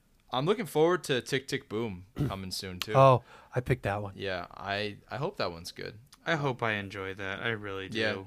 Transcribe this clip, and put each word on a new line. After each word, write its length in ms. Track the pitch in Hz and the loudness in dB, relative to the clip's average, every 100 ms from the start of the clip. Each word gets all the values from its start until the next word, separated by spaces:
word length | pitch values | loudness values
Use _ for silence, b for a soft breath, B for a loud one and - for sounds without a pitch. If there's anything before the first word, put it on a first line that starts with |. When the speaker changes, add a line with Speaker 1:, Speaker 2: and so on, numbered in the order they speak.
| _ _ _ | _ _ _
Speaker 1:
I'm 120 | 123 | 0
looking 220 | 151 226 190 | 2 2 2
forward 380 | 151 165 180 | 4 4 4
to 160 | - 127 | 2 -2
Tick, 260 | 113 135 - | 0 -4 -2
Tick, 220 | 135 - | -6 -4
Boom 360 | 104 117 90 92 - | -4 -4 -6 -10 -4
Speaker 2:
<clears throat> 100 | 143 | -2
Speaker 1:
coming 240 | 98 95 | -2 -6
soon, 300 | - 95 90 | -6 -8 -6
too. 120 | - 113 | 2 8
Speaker 2:
Oh, 260 | 135 123 b b b | 10 8 b b b
I 60 | - | -4
picked 240 | 127 127 | 0 0
that 180 | 104 101 | 0 -2
one. 120 | 104 101 | -4 -6
Speaker 1:
Yeah, 300 | 98 92 87 | -4 -4 -6
I, 440 | - 95 101 104 101 - | -8 -4 -2 -2 -6 -10
I 100 | 104 | -6
hope 180 | 160 - | -4 -2
that 160 | 101 | -4
one's 180 | 85 87 | -4 -10
good. 240 | - 92 104 - - - | -10 -10 -10 -18 -10 -2
Speaker 3:
I 80 | |
hope 300 | 165 143 117 | 0 0 0
I 80 | 117 | 0
enjoy 420 | 107 98 101 95 | 0 -2 -6 -6
that. 260 | 95 98 98 | -6 -6 -2
I 60 | 117 | -2
really 380 | 110 104 95 95 | -2 -4 -6 -4
do. 100 | 107 | 0
Speaker 1:
Yeah, 160 | 110 98 | 0 0